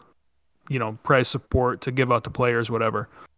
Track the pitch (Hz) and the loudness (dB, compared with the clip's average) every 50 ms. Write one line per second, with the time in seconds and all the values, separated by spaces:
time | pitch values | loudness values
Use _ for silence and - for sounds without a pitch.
0 | - _ _ _ _ _ _ _ _ _ _ _ _ - 139 127 117 110 110 113 | -18 _ _ _ _ _ _ _ _ _ _ _ _ -6 -4 -4 -4 -6 -8 -6
1 | - - 143 131 123 - - 127 - - - 127 127 123 - - - 139 127 131 | 0 4 4 4 4 2 -2 -6 -6 -2 0 2 2 2 -2 -2 -6 -4 0 0
2 | 131 123 123 113 - - - - 127 123 120 117 113 113 120 113 113 110 110 104 | 2 2 2 0 0 -4 -4 0 0 2 2 0 -2 -2 -2 -2 -2 -2 -2 -4
3 | 104 - - - - - _ | -6 -8 -14 -20 -20 -20 _